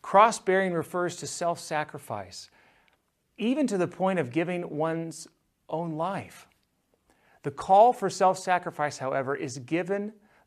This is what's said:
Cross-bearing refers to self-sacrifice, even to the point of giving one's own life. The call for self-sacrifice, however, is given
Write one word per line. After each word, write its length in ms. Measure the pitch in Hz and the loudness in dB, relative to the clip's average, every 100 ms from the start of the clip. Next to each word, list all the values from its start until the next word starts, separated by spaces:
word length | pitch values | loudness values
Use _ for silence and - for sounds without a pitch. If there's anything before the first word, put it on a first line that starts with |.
Cross-bearing 720 | - 190 220 226 - 190 190 | 6 6 8 4 2 2 2
refers 440 | 170 151 180 175 - | -2 -2 -2 -2 -4
to 100 | 143 | -10
self-sacrifice, 1200 | - 170 170 - 151 151 147 - 107 95 - - _ _ _ _ _ _ _ _ - | -4 -4 -4 -4 -6 -6 -10 -10 -10 -10 -16 -20 _ _ _ _ _ _ _ _ -4
even 300 | 214 269 262 | -2 0 0
to 100 | 202 | 0
the 120 | 170 | -2
point 320 | - 190 185 | 0 -2 0
of 100 | 127 | -2
giving 400 | 143 175 180 175 | -2 -2 -4 -6
one's 560 | 147 160 165 165 160 - _ _ _ _ | -4 -2 -2 -6 -10 -18 _ _ _ _
own 280 | 160 170 156 | -6 -6 -4
life. 500 | 175 190 98 - - _ _ _ _ _ _ _ _ _ | -4 -6 -10 -18 -20 _ _ _ _ _ _ _ _ _
The 80 | 143 | -12
call 420 | 139 - 190 233 | -10 4 8 8
for 160 | 240 196 | 6 -4
self-sacrifice, 880 | - 190 185 190 180 170 156 147 - | 2 2 2 0 0 -2 -4 -4 -4
however, 360 | 131 139 131 | -4 -4 -2
is 240 | 143 156 123 | -4 -6 -10
given 540 | 123 170 180 202 208 - _ _ | -4 -4 -2 -4 -6 -12 _ _